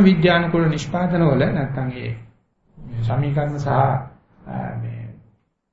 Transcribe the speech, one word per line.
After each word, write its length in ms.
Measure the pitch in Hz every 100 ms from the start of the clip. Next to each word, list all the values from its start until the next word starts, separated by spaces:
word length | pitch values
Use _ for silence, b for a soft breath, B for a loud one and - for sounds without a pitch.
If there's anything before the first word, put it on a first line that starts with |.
විද්‍යානුකූල 600 | 190 170 175 170 170 170 165
නිෂ්පාදනවල 720 | 151 - 180 180 175 160 127 139
නැත්නම් 420 | 135 131 135 127
ඒ 180 | 123 117 113 - _ _ _ _ - - 117
සමීකරණ 580 | 113 127 143 143 147 147
සහ, 100 | 143
අ, 880 | 127 131 131 - - _ _ - 64 62
මේ 280 | 60 58 58 57 - _ _ _ _ _